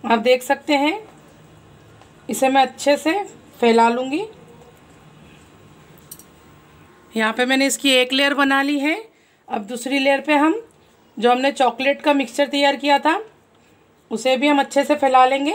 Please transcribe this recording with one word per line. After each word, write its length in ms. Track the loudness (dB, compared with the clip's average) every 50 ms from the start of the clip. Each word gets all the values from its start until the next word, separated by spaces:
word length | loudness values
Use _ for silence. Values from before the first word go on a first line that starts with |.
| 0
आप 140 | -2 -2 0
देख 220 | 2 2 0 0
सकते 320 | 0 -4 -4 -4 0 -2 0
हैं। 240 | 0 0 -2 -2 -6 -12 -18 -20 -20 -20 -20 -20 -20 -20 -20 -20 -20 -20 -20 -20 -20 -20 -20 -20 -20 -20 -20 -20 -20 -12 -10
इसे 200 | -4 0 0 2
मैं 140 | 2 2
अच्छे 340 | 0 0 -2 -4 0 0 0
से 160 | 2 0 -2 -2 -2 -6 -8 -14 -20 -20 -20 -6 0
फैला 280 | 2 2 4 4 4 2
लूँगी। 360 | 0 -2 -4 -6 -6 -6 -8 -8 -14 -20 -20 -20 -20 -20 -20 -20 -20 -20 -20 -20 -20 -20 -20 -20 -20 -20 -20 -20 -20 -20 -20 _ -20 -20 -20 -20 -20 -20 -20 -20 -20 -20 -20 -20 -20 -20 -20 -20 -20 -20 -20 -20 -20 -20 -20 -20 -20 -20 -20 -20 -20 -20 -20 -10 -4
यहाँ 180 | -2 -2 -2
पे 140 | 0 -2 0
मैंने 200 | 0 2 0 0
इसकी 240 | -2 -2 -2 0 2
एक 200 | 2 2 2 0
लेयर 220 | 0 0 0 0 2
बना 260 | 0 0 2 2 0
ली 160 | 0 -2 -2 -2
है। 180 | -2 -4 -4 -4 -8 -16 _ _ _ _ _ _ _ -10
अब 160 | -10 -10 -8
दूसरी 340 | -10 -12 -10 -6 -4 -2 0
लेयर 220 | 2 2 0 0
पे 140 | 0 0 2
हम 260 | 2 2 2 0 -2 -8 -14 _ _ _ _ _ _ _ _ _
जो 140 | -2 0 0
हमने 200 | 2 2 0 -2
चॉकलेट 480 | 0 0 0 0 0 0 -2 -2 -2 0
का 100 | 0 0
मिक्सचर 340 | 0 0 -2 -4 -2 -2 -2
तैयार 300 | -2 0 0 0 0 0
किया 220 | 0 0 0 0 2
था 220 | 2 0 -2 -2 -6 -14 _ _ _ _ _ _ _ _ _ _ _ _ _ _ _ _
उसे 260 | -10 -4 0 0 0
भी 120 | 2 2 2
हम 120 | 2 2
अच्छे 240 | 0 0 -2 -2 0
से 100 | 0 0
फैला 280 | 0 2 4 6 6 4
लेंगे। 280 | 4 2 0 -2 -4